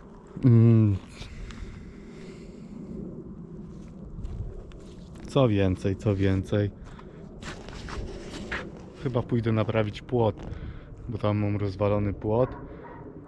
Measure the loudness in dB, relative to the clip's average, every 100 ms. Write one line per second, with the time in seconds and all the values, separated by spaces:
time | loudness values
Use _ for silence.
0 | -20 -20 -14 4 8 10 10 10 8 4
1 | -2 -14 -12 -12 -12 -10 -12 -12 -14 -14
2 | -16 -14 -14 -14 -16 -16 -14 -12 -10 -10
3 | -10 -10 -12 -14 -12 -12 -12 -14 -14 -14
4 | -12 -10 -8 -6 -8 -10 -12 -14 -16 -16
5 | -16 -14 -2 4 6 6 4 2 0 0
6 | 0 2 4 2 2 0 0 -4 -14 -16
7 | -16 -16 -16 -12 -12 -12 -12 -12 -8 -6
8 | -6 -8 -10 -10 -8 -8 -8 -12 -14 -6
9 | -2 0 2 2 4 4 4 2 2 -2
10 | 0 4 4 2 -6 -8 -10 -10 -14 -12
11 | -8 0 2 2 2 2 -2 2 2 4
12 | 2 0 2 4 2 0 -12 -14 -14 -16
13 | -16 -16